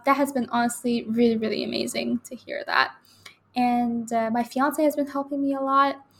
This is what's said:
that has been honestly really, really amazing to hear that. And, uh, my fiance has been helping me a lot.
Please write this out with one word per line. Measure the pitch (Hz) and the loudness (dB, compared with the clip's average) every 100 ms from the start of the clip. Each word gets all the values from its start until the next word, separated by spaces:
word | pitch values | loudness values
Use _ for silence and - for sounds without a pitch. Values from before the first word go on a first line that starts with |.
| 277 | 2
that | 277 | 2
has | 277 | 2
been | 269 226 | 0 -2
honestly | 240 240 - 240 233 | 0 0 0 -2 -2
really, | 226 233 240 226 | 0 4 4 4
really | 220 208 | 0 -2
amazing | - - 240 233 233 240 | -2 -2 -2 -4 -2 -4
to | - | -6
hear | 254 - - - | -18 -10 -8 0
that. | - - - _ _ - _ _ | 0 0 -2 _ _ -20 _ _
And, | 247 247 240 240 233 226 | -2 0 0 0 -2 -2
uh, | 226 226 | -2 0
my | 240 | 0
fiance | 233 254 285 294 | -2 0 0 2
has | 302 294 | 2 2
been | 285 | -2
helping | 277 277 285 | -4 -4 -2
me | 277 | -2
a | 269 | -2
lot. | 269 277 277 269 - | 2 4 4 0 -12